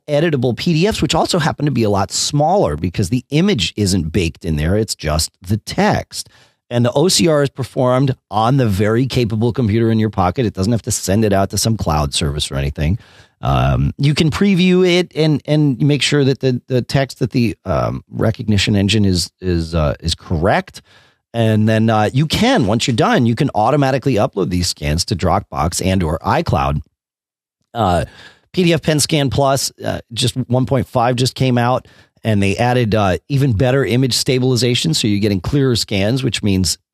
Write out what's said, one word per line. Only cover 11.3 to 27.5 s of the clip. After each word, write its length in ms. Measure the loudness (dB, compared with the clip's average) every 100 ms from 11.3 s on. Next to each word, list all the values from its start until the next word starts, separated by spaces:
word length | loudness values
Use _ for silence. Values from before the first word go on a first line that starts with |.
out 160 | 2 0
to 80 | -2
some 180 | -2 -2
cloud 380 | -2 -2 -2
service 360 | -2 -4 -4 -6
or 60 | -4
anything. 420 | -4 -2 -2 -2 -6 -20 -20 _
Um, 500 | -2 0 0 0 -2 0
you 160 | -2
can 160 | 2 0
preview 580 | 2 2 4 4 4 4
it 240 | 2 0
and, 280 | 0 0 0 0
and 360 | 2 2 2
make 220 | 2 2
sure 200 | 0 2
that 160 | 2 0
the, 220 | 0 -2 -2
the 140 | -2
text 360 | 0 -2 -2 -4
that 120 | -2
the, 260 | 0 0 -2 -4
um, 400 | -2 -2 -6 -10
recognition 680 | -2 -2 -2 -2 0 0 0
engine 260 | 2 2
is, 300 | 2 0 -2 -8
is, 340 | -4 -2 -2 -2
uh, 200 | -2 -2
is 160 | -6 -8
correct. 680 | -4 -2 2 0 -2 -14 -20 -20 _ _ _
And 340 | -2 2 2 2
then, 220 | 2 2
uh, 200 | 2 2
you 120 | 0 0
can, 420 | 0 2 2 2
once 200 | 0 0
you're 80 | 0
done, 300 | 2 2 2
you 100 | 0
can 140 | -2
automatically 600 | 0 0 2 2 0 0
upload 360 | 0 0 0 -2
these 200 | -2 -2
scans 340 | -4 -4 -2 -2
to 100 | -2
Dropbox 680 | 0 0 -2 -4 -4 -2 0
and 160 | 0
or 180 | 0 -2
iCloud. 640 | -2 -2 0 0 0 -4 -8 _ _ _ _ _ _